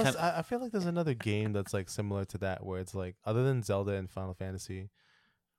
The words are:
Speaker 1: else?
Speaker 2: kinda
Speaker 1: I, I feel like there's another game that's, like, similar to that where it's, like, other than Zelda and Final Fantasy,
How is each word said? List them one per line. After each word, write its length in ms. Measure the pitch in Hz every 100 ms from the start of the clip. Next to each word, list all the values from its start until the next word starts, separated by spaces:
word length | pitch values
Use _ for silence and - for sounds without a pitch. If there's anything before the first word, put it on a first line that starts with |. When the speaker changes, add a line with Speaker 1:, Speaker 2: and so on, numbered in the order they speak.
| 220
Speaker 1:
else? 100 | 143
Speaker 2:
kinda 40 | 170 165
Speaker 1:
I, 20 |
I 20 |
feel 160 | - 240
like 120 | 247
there's 140 | 220 175
another 280 | 170 160
game 380 | 120 107 104 107
that's, 200 | 104 95
like, 160 | 101 92
similar 360 | - 104 98 98
to 120 | 92
that 280 | 95 92 98
where 140 | 92
it's, 140 | 92 98
like, 180 | 90 92
other 200 | - 113
than 180 | 131 131
Zelda 300 | 107 98 101
and 180 | 98 92
Final 240 | - 95
Fantasy, 560 | 90 95 95 - 95 98 - _ _ _ _ _